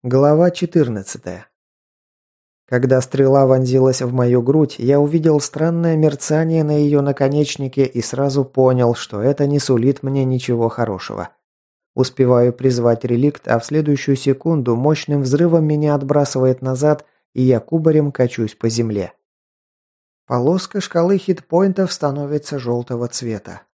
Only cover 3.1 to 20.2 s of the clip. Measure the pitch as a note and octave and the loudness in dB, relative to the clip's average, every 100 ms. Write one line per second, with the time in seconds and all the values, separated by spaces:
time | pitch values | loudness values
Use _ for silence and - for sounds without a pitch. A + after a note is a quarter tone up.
3.1 | C#3 C3+ C#3 C3 C3 B2+ C3 C3 B2+ B2 | 0 4 4 4 2 2 2 2 0 -2
4.1 | B2+ B2 B2 A#2+ D#3 D3 - A#2+ C#3+ D3 | 0 2 2 2 2 0 0 0 2 2
5.1 | D#3+ D#3+ D3+ - C#3+ D#3+ E3+ E3+ D#3 D#3 | 2 2 0 -2 -4 -2 0 0 2 0
6.1 | C#3+ - D#3 E3 D#3+ D3+ D3+ D3 C#3+ C#3 | -2 -2 -2 0 0 0 0 2 2 0
7.1 | C3+ C3+ D3 C#3+ - C3+ C#3 C3 A#2+ - | 0 0 0 -2 -4 -6 -2 -2 -2 -6
8.1 | B2 C#3 C#3 C3 - C3 B2+ A#2+ A#2 - | -4 -2 -2 -2 2 2 4 2 0 -6
9.1 | G#2 A#2+ C#3 C#3+ C#3+ - B2 B2 C3+ C3+ | -2 -2 0 0 0 0 2 2 0 -4
10.1 | C#3 C3 B2+ B2 A#2 A2+ - A2 F#2 - | -2 0 -2 -2 0 0 -2 -4 -4 -8
11.1 | - F2 _ _ _ _ _ _ - B2+ | -10 -12 _ _ _ _ _ _ -4 -4
12.1 | - B2 B2 B2 B2 C3 B2 A#2 A#2 B2 | 0 2 4 2 0 -2 0 0 0 0
13.1 | A#2+ C#3+ D3 - A#2 - D3+ D3 C#3 - | 0 0 -2 -4 -4 -2 -2 0 -2 0
14.1 | C3+ C#3+ C3+ E3 D#3+ A#2+ A#2 C#3+ D3+ - | -2 0 -2 0 -2 0 0 0 -2 -2
15.1 | C#3+ C3 C#3+ E3+ E3 D#3 D3+ D3+ D3 C3+ | -2 0 2 2 2 2 0 0 0 0
16.1 | D3 C#3 C3 C3 B2+ C3 C3 D3+ D3+ - | 0 0 0 0 0 -4 0 0 0 -6
17.1 | _ _ - B2+ A#2+ - E3 D#3+ D3+ C#3+ | _ _ 0 2 2 0 0 2 2 0
18.1 | C3+ B2 - A2 - A#2 A2+ A2+ G2+ F2 | 0 -2 0 -6 -2 -4 -2 -2 -4 -8
19.1 | _ _ _ _ _ _ _ _ _ _ | _ _ _ _ _ _ _ _ _ _
20.1 | _ | _